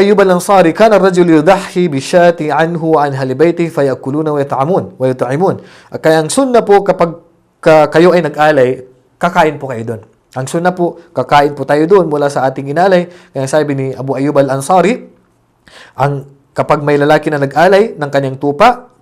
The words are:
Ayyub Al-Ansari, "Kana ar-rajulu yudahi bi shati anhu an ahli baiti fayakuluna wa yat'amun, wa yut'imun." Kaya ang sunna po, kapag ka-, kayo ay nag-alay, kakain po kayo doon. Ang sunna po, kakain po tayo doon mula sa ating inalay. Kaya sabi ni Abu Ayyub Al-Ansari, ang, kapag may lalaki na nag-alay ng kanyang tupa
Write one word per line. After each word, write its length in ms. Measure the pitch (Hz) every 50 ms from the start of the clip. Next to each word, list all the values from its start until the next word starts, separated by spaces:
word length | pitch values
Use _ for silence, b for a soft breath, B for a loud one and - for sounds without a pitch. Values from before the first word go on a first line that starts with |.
Ayyub 160 | 196 202 208
Al-Ansari, 560 | 196 196 190 180 175 - 208 202 190 170 160
"Kana 240 | 156 - 220 226 208
ar-rajulu 480 | 185 185 196 175 180 160 160 160 151 147
yudahi 480 | 185 190 185 185 - - 180 180 170
bi 80 | 139 135
shati 480 | - - 180 175 175 175 170 170 151 151
anhu 480 | 139 151 165 165 170 147 165 160 156
an 160 | 147 147 143
ahli 240 | 135 135 135 127 131
baiti 320 | 135 160 175 165 170 170 160
fayakuluna 640 | 160 147 139 135 127 127 - 135 143 156 156 151
wa 80 | 147 143
yat'amun, 560 | 139 139 127 127 139 165 190 156 - - -
wa 80 | - 127
yut'imun." 560 | 131 127 127 127 123 139 156 196 175 120 - B B B B B B 139 -
Kaya 240 | - 160 160 160 156
ang 80 | 147
sunna 320 | - 269 277 254 240 220 -
po, 160 | 208 202 196
kapag 400 | 196 196 175 180 175 170 160 - _ _ _ _ _ _ _ -
ka-, 320 | - 165 156 156 151 147
kayo 240 | - 160 175 180 175
ay 80 | 180 156
nag-alay, 640 | 143 147 147 151 156 151 135 123 127 131 131 - - _ _ _ _ _ -
kakain 400 | 175 175 185 175 160 156 143 135
po 80 | 139 131
kayo 160 | 123 113 113
doon. 180 | 117 113 101 - _ _ _ _ _
Ang 160 | - 131 135 -
sunna 240 | - 170 175 180
po, 240 | 180 180 175 165 - B B B
kakain 400 | B 131 123 - 151 147 143 151
po 160 | 147 135 135 -
tayo 160 | 147 151 160
doon 240 | 170 208 190 170 156
mula 240 | 147 147 143 139
sa 160 | 139 143 135 135
ating 240 | 135 139 139 139
inalay. 320 | 143 165 185 202 185 175 175 175 B B B B B
Kaya 80 | 139 135
sabi 320 | 131 156 156 151 147 139
ni 100 | 135 135 135
Abu 240 | 127 - 135 135 127
Ayyub 240 | 131 139 147 143 139
Al-Ansari, 720 | 123 123 135 135 135 - 185 180 170 208 247 - - - _ _ _ _ _ _ _ _ _ _ _ B B B B B
ang, 320 | B - 135 143 143 139 139 - - _ _ _ -
kapag 240 | 143 127 - 151 151
may 160 | 147 147 147
lalaki 320 | 143 143 151 156 151 - 156
na 80 | 151
nag-alay 560 | 139 139 135 139 151 170 196 196 196 220 226
ng 160 | - 156 147 139
kanyang 320 | 143 139 139 131 135 135
tupa 480 | 147 143 143 147 214 247 240 240 - _ _ _